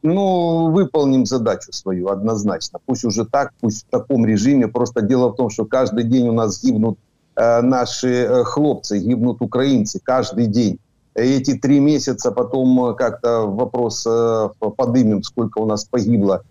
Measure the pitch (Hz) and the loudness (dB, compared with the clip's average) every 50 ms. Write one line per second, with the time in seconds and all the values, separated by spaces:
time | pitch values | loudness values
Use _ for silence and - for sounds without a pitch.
0 | - 151 170 196 202 190 185 180 170 170 165 165 165 160 160 196 190 139 - 160 | 0 0 0 2 2 2 2 0 0 0 0 0 0 2 2 2 0 2 0 0
1 | 143 135 135 131 123 104 131 131 113 113 98 90 - - - - - 95 95 90 | 2 4 2 2 2 0 0 -2 0 0 -2 -2 -6 -14 -16 -10 -6 -6 -4 -4
2 | 90 95 101 95 101 110 113 107 101 104 92 82 - - - - _ - 127 117 | -2 -2 -4 -2 -2 -2 -2 -2 -2 -2 -4 -4 -8 -12 -14 -14 _ -6 -6 -2
3 | - 117 98 110 113 113 - 139 139 - _ _ - 113 107 - - _ - 123 | -2 -4 -2 -2 -4 -2 -2 -2 -2 -2 _ _ -4 -4 -4 -4 -8 _ -4 -4
4 | 123 - 139 123 113 107 110 101 104 131 143 135 120 107 - 120 123 117 - 120 | -2 0 0 0 2 2 2 2 2 2 2 2 2 0 0 -2 -4 -2 -2 -2
5 | 104 101 131 127 127 120 104 - 127 113 107 - 110 107 - 131 131 104 101 117 | 0 0 2 2 2 0 0 -2 -4 -4 -2 -4 -4 -2 0 0 0 0 0 -2
6 | 117 113 123 131 120 120 113 113 113 107 95 - - 131 120 107 110 113 98 _ | 0 2 2 2 2 2 0 0 0 -2 -4 -2 -2 0 0 2 0 0 -2 _
7 | _ _ _ _ _ _ _ - 113 117 117 117 120 127 131 127 120 117 - - | _ _ _ _ _ _ _ 0 2 4 4 4 4 2 2 2 0 -2 -4 -4
8 | - 127 123 123 123 110 123 127 120 120 - 143 151 147 123 - - - 104 104 | -2 0 2 2 2 2 2 2 2 0 0 0 0 0 0 -2 -4 -4 -4 -2
9 | 87 110 123 113 113 123 113 - 123 107 - 123 131 139 135 120 104 107 - 98 | 0 0 0 0 0 -2 -2 -2 -6 -4 -2 0 0 2 2 2 0 -2 -4 -8
10 | _ - 127 131 117 - - 101 120 110 101 120 120 101 - - _ _ _ _ | _ 0 0 0 0 -2 -2 -2 0 0 2 2 0 0 -2 -4 _ _ _ _
11 | _ _ _ - 117 127 139 135 131 143 135 113 - 135 143 143 139 147 151 139 | _ _ _ 0 2 2 2 2 0 0 -2 0 2 2 4 4 4 4 2 0
12 | - 139 123 107 - 127 101 120 123 - - 135 131 127 127 127 123 120 113 120 | 0 -2 -6 -2 -2 -2 -2 -2 -4 -2 0 0 2 4 4 4 2 0 0 0
13 | 131 117 104 - - 120 117 113 110 104 95 107 127 - - 123 120 113 110 - | -2 -2 -2 -2 -2 0 0 2 0 -2 -2 -2 -4 -4 -2 -2 -2 -2 -4 -4
14 | - 117 113 117 117 117 113 113 107 104 - _ - 104 104 - 131 117 117 131 | -2 0 0 2 2 0 0 0 -2 -4 -4 _ -6 -6 -2 -2 -2 0 2 2
15 | 120 107 107 98 - - _ - 113 107 - 107 110 110 107 104 - _ - 127 | 2 2 2 0 -4 -6 _ -4 -4 -4 -2 -4 -2 -2 -2 -4 -4 _ -4 -2
16 | 101 107 120 107 98 98 95 90 - _ | 0 2 2 2 2 2 0 -2 -4 _